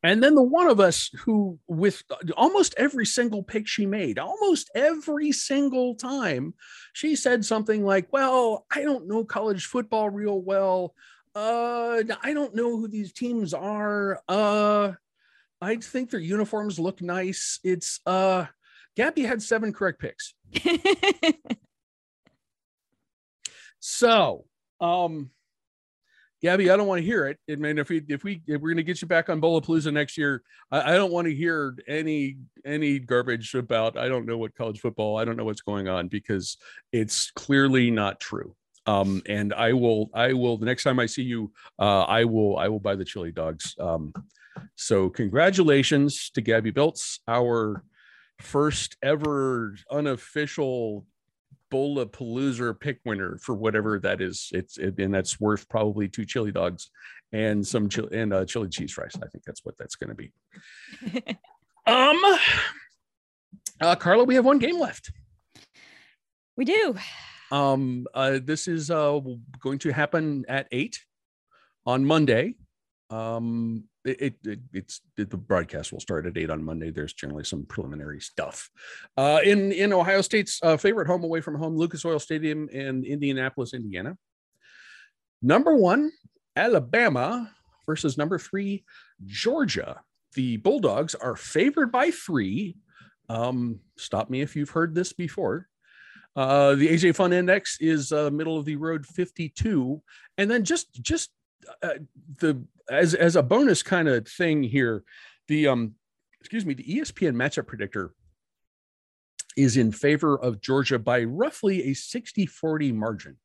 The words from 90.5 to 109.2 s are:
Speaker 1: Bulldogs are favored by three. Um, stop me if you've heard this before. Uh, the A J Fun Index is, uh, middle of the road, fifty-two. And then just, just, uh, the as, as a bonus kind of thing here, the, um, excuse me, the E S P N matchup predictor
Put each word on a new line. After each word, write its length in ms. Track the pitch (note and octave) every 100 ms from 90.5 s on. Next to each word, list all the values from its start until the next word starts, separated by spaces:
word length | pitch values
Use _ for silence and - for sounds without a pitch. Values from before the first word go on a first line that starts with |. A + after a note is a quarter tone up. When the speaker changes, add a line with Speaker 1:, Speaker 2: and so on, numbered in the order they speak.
| A2+
Speaker 1:
Bulldogs 580 | C#3+ C#4 F3 G#2 D#3+ -
are 200 | B2 G#2+
favored 560 | - D3+ B3 D4 C4
by 200 | B3 D#4
three. 640 | E4 - D3+ F#3+ A2 G3+ - _ _ - _ _
Um, 500 | A2+ A#2+ B2+ A#2+ A2 _ _
stop 320 | - - -
me 120 | B2+
if 140 | C#3+ D#3
you've 140 | D3
heard 220 | E3+ E3+
this 200 | D#3+ F#3
before. 540 | - E3+ - C#3+ C3 F#3 _ _ _ - - _ -
Uh, 400 | C3 C#3 C#3 C#3
the 140 | D#3
A 80 | E3
J 140 | E3+
Fun 220 | D#3+ F3+
Index 440 | F3+ F3+ G3 - -
is, 320 | D#3+ D#3 C3+
uh, 180 | D3+ D3+
middle 280 | D3 D#3+ D#3+
of 80 | D3
the 100 | D3
road, 300 | D#3+ D#3+ C#3+
fifty-two. 960 | - F3 - D#3+ - A3+ F#3 B2+ D3+ _ - - -
And 140 | G3+
then 140 | A#3+ G3+
just, 360 | E4 - -
just, 280 | A#2+ E4 - _ _ _ - -
uh, 120 | F3 D3+ D3+ - - C#3
the 220 | D#3+ C3+ - _ -
as, 240 | C#3 E3+
as 220 | E3 E3+ E3
a 80 |
bonus 400 | C3 G#3+ C#4 F3+
kind 240 | - F#3 D#3+
of 200 | B2 G#2+
thing 360 | - E3+ D3+
here, 400 | B2+ C3+ A#2+ A2 _ - - _ _
the, 200 | D3+ D3
um, 280 | A#2+ A2+ G#2+ _ _ _ _
excuse 260 | - A3+ F#3
me, 80 |
the 220 | C3 - G#3+
E 60 |
S 100 | D#4
P 160 | - F3
N 80 | A#2+
matchup 320 | C3+ - -
predictor 460 | A2 G2+ G#2+ F2 _ _ _ _ _ _ _ _ _ _ _